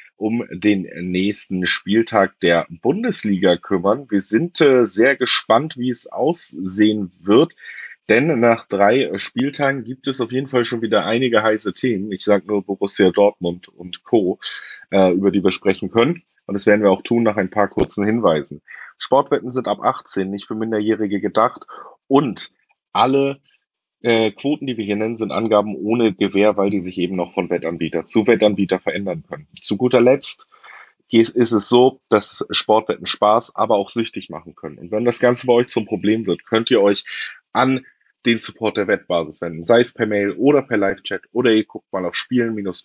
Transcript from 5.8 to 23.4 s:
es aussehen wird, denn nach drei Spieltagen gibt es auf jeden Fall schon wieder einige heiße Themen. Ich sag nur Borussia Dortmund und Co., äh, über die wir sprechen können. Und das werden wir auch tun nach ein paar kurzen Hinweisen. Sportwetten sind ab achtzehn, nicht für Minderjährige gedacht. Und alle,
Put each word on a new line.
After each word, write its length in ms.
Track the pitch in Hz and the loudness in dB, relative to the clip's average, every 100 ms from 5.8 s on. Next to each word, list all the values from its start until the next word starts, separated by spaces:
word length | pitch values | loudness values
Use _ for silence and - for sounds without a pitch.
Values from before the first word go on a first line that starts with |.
| 127 | -6
es 200 | 120 - | -6 -8
aussehen 1000 | 92 131 170 - 76 92 95 107 107 92 _ | -4 -2 -2 -8 -10 -6 0 2 2 -4 _
wird, 320 | 90 113 165 _ - - - - - | 2 4 4 _ -20 -18 -18 -8 0
denn 300 | 110 156 131 | 2 2 2
nach 280 | 120 113 - | 2 2 0
drei 480 | 98 101 127 107 98 | 2 4 4 0 -4
Spieltagen 640 | - 117 135 143 139 135 | -6 -4 -4 -2 -2 -2
gibt 240 | 113 135 - | -8 -10 -6
es 120 | 135 | -4
auf 120 | 113 | -4
jeden 160 | 127 135 | -4 -2
Fall 180 | 127 117 | 0 0
schon 160 | 117 | -2
wieder 240 | 113 107 90 | 0 0 0
einige 380 | 117 131 113 | 0 2 2
heiße 320 | 110 110 101 - | 2 0 -2 -4
Themen. 360 | 131 104 104 | -2 -2 -4
Ich 120 | 95 | -4
sag 240 | - 101 101 | 0 0 0
nur 160 | 104 | -4
Borussia 480 | 95 98 101 - 95 | -4 -4 -4 2 2
Dortmund 560 | 95 101 - 87 90 - | 4 2 2 -6 -8 -12
und 360 | - 90 - | -20 -16 -18
Co., 360 | _ 117 92 - - - - - - | _ 0 0 -4 -8 -12 -16 -20 -2
äh, 220 | 98 95 | 2 4
über 180 | 98 98 | 4 2
die 140 | 92 | 2
wir 80 | 92 | 0
sprechen 400 | - 104 95 95 | 0 0 -2 0
können. 320 | 113 127 175 _ _ - | 2 2 0 _ _ -10
Und 80 | 98 | -2
das 100 | - | 2
werden 160 | 104 | 4
wir 80 | 101 | 4
auch 140 | 95 | 2
tun 180 | - 120 | 0 0
nach 160 | 113 104 | 0 0
ein 140 | 92 | -2
paar 160 | 107 98 | 0 -2
kurzen 360 | - 95 - | -2 -4 -2
Hinweisen. 600 | 101 117 101 78 73 73 _ - - - | -2 2 2 0 -2 -14 _ -20 -20 -10
Sportwetten 540 | - 135 135 143 123 | 0 0 2 -2 -2
sind 160 | 127 113 | -6 -4
ab 140 | 101 | -2
achtzehn, 480 | 123 135 - - 95 | -2 -4 -6 -6 -6
nicht 160 | 101 - | -6 -8
für 80 | 110 | -8
Minderjährige 640 | 110 110 104 107 104 98 | -4 -2 -2 -2 -2 -4
gedacht. 460 | 101 107 117 - - - - - - | -2 0 0 -2 -18 -20 -20 -16 0
Und 440 | 135 131 - - _ _ _ _ | 2 2 -4 -12 _ _ _ _
alle, 480 | 98 123 139 139 139 | 0 2 2 0 -4